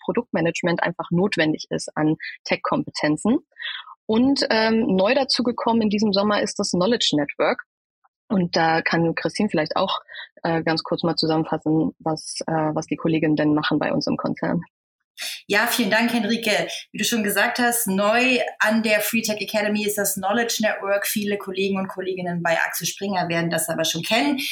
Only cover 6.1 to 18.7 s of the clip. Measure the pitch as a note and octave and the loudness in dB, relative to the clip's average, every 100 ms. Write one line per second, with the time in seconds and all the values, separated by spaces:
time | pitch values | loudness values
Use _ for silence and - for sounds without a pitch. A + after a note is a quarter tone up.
6.1 | F#3+ G#3 G#3 G#3+ - G3+ F3+ F#3+ A#3+ - | 2 2 2 0 -2 -2 2 2 2 2
7.1 | D3 C#3+ - D#3 B3 - _ _ _ _ | 2 0 0 0 -2 -6 _ _ _ _
8.1 | _ - G3 F3 F3 E3 E3 - E3+ E3 | _ -2 0 2 2 2 2 2 2 2
9.1 | E3 E3 - G#3 E3 D#3 - F#3 - - | 0 -2 0 0 0 0 0 -2 -2 -10
10.1 | - - _ E3+ E3 E3 D#3+ - E3 E3+ | -18 -18 _ -2 0 0 -2 -2 -2 0
11.1 | D#3+ D#3+ D#3+ D#3+ D#3+ D#3 D#3 D#3+ - D#3+ | 0 0 0 0 -2 0 2 0 -2 -4
12.1 | D#3+ - - - D#3+ D#3 D#3 D#3+ D3+ E3 | -4 -6 -10 -4 -2 0 -2 -4 -2 0
13.1 | D#3+ D#3+ D3+ D3+ D3+ D3+ D3+ - - - | 0 2 2 2 2 2 0 0 -2 -2
14.1 | - - - E3+ F3 - _ _ _ _ | -2 -4 -4 -2 -2 -4 _ _ _ _
15.1 | - - - - G3+ A#3 A#3+ G#3 A3 A#3+ | -14 -12 -10 -2 0 2 0 2 2 2
16.1 | A#3+ G3+ A#3 G#3+ F#3 E3 - - - G#3 | 2 0 0 0 0 -2 -6 -10 -6 -2
17.1 | A#3 G3+ G3 A#3 A#3+ A#3+ A#3 - F#3+ G#3 | 0 0 2 0 2 0 0 0 2 2
18.1 | A#3 B3+ B3 - - G#3+ | 4 4 2 0 0 2